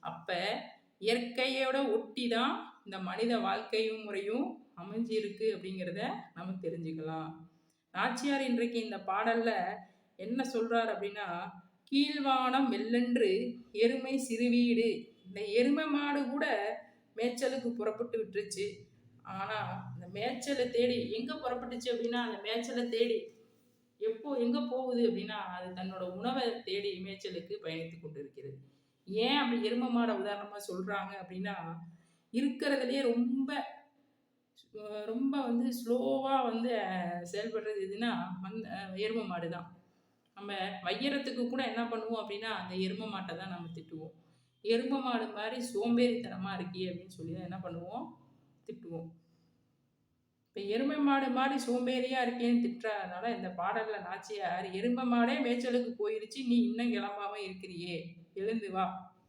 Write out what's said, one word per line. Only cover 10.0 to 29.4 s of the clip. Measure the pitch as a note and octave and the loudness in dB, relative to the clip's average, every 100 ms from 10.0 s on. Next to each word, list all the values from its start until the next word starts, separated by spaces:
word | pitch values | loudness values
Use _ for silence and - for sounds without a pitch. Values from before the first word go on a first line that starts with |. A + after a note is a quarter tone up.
| _ _ | _ _
என்ன | G3+ B3 B3 | -4 -2 0
சொல்றார் | A#3 A#3 A#3 A3+ | 0 2 2 2
அப்படின்னா, | G3 G3+ G#3 G3 E3+ F#3 - - _ | 0 -4 -4 -4 -4 -6 -12 -20 _
"கீழ்வானம் | - C#4 D4 D4 C4+ C4 B3+ C4 C4 | 0 4 4 4 4 4 6 4 4
வெள்ளென்று | A#3 G#3+ A#3+ B3 A#3+ G#3 F#3+ B3 - - | 2 2 4 4 6 6 4 2 -6 -10
எருமை | G#3 A#3 C4+ C4 C4+ | 4 6 6 0 -2
சிறுவீடு", | A#3+ A3+ A#3+ A#3+ A#3+ A#3 A3+ G3 - - - | 0 2 6 6 6 6 4 2 -4 -18 -14
இந்த | G3+ | -6
எருமை | G#3 G#3+ B3 D4 D#4 | 2 4 6 4 2
மாடு | C#4+ C#4+ C#4+ B3 | 0 2 0 0
கூட | C#4+ D4+ A3 G3+ - - _ _ - | 0 0 0 0 -4 -10 _ _ -2
மேய்ச்சலுக்கு | A#3 A#3+ C4 C4 A#3+ | -2 2 0 0 -2
புறப்பட்டு | A#3+ G#3+ G#3+ A#3+ A3+ | 0 -2 -2 -4 -2
விட்டுருச்சு. | G3 F#3+ G3+ F#3 G3+ - - - - - | -2 -4 -4 -4 -4 -6 -18 -20 -20 -20
ஆனா | - F#3+ G3 G#3+ F#3+ F#3 | -12 -6 -4 -2 -4 -6
அந்த | - - F3 | -8 -10 -10
மேய்ச்சலை | G3 A#3 A#3+ D4 C4+ B3 | -4 -2 -2 -2 0 2
தேடி | A#3 B3 A#3+ - | 4 4 4 0
எங்க | A3 C4 | -4 -4
புறப்பட்டுச்சு | D#4 B3+ B3 A#3+ A#3+ | -4 -2 -4 -4 -6
அப்படின்னா, | B3+ A#3 A#3 | -2 0 0
அந்த | A#3+ A#3+ G3+ | 0 -2 -4
மேய்ச்சலை | G#3 A#3 A#3 A#3+ A#3+ | -2 -2 0 -2 0
தேடி | A3+ A#3+ A3 - - - _ _ _ _ _ | 2 4 2 -2 -16 -20 _ _ _ _ _
எப்போ, | A3 A3+ D4 | -2 -2 -2
எங்க | C4 A#3+ C#4+ A#3+ | 0 2 2 0
போகுது | B3+ B3+ A#3+ A#3 | -2 0 4 4
அப்படின்னா, | F#3+ G#3 G#3+ F#3 | 2 -4 -6 -6
அது | F3+ F3+ F#3 | -6 -8 -6
தன்னோட | F#3+ F#3 | -6 -6
உணவை | F3+ F#3 A#3 C4+ A#3 A#3 | -6 -4 -2 0 0 -2
தேடி | - F#3+ G3+ F3+ | -4 -2 -2 -4
மேய்ச்சலுக்கு | F#3+ F#3+ G3 F3+ - G#3 | -8 -8 -8 -8 -8 -8
பயணித்து | E3 D#3+ E3 E3 | -6 -6 -8 -10
கொண்டிருக்கிறது. | D#3 C#3+ C#3+ - C#3 C#3 - _ _ _ - | -12 -10 -12 -12 -14 -14 -18 _ _ _ -4
ஏன் | G3+ A#3+ | 0 4
அப்படி | C#4+ | 4